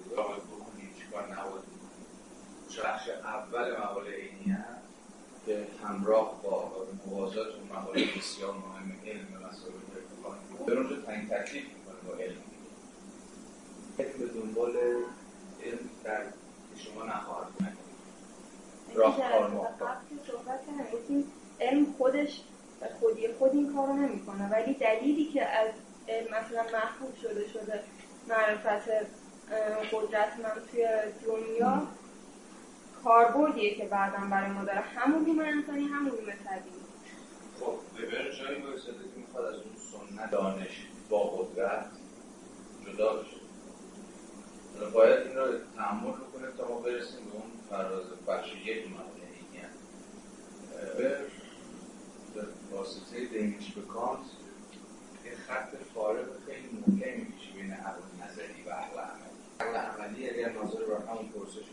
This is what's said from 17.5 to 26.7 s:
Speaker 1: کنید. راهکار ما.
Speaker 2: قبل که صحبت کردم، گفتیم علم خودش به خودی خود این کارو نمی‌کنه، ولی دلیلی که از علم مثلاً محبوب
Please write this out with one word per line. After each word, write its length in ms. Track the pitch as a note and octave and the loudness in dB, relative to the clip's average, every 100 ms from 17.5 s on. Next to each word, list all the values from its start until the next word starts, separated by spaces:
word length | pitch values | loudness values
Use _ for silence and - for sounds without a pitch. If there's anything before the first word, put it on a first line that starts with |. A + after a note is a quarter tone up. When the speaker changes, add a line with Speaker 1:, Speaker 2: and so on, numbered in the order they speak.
| - | -2
Speaker 1:
کنید. 140 | F#3+ - - - - - - - - - - - - | -2 -4 -14 -16 -18 -18 -18 -18 -18 -16 -16 -16 0
راهکار 560 | G#3+ A2 C#4 B3 A2 G#2 | 8 10 8 6 6 6
ما. 120 | - | 2
Speaker 2:
قبل 380 | - - B3+ B3+ - | -2 -2 -4 -4 -8
که 240 | D4 - | -12 -6
صحبت 280 | A#3 B3 C4+ D4+ | -6 -4 -6 -4
کردم، 240 | C#4+ A#3 | -6 -4
گفتیم 400 | A#3 C4 C#4+ - - - - | -4 2 2 2 -4 -12 0
علم 260 | B3 C#4+ C#4+ - | 4 6 6 6
خودش 420 | C4 C#4+ D4 - - - - - | 6 6 4 -2 -12 -18 -16 -10
به 80 | G#3+ - | -8 4
خودی 280 | A#3 - A3+ - | 6 6 2 6
خود 140 | C4 | 8
این 220 | C#4+ C#4+ | 8 6
کارو 180 | C#4 C4+ | 4 4
نمی‌کنه، 580 | C#4 C4+ G3+ G3 G3 G3+ | 4 4 2 -4 -2 2
ولی 240 | A3 C4 | 4 4
دلیلی 500 | C#4 A3 A3+ C4+ D4+ | 4 6 6 6 6
که 220 | D4+ C#4 - | 4 4 4
از 240 | A3 A3 A3 - - - | 4 4 0 -10 -12 -4
علم 180 | A3+ A3+ | -2 0
مثلاً 360 | A3 A3+ A#3 | -2 0 0
محبوب 540 | A3+ | 2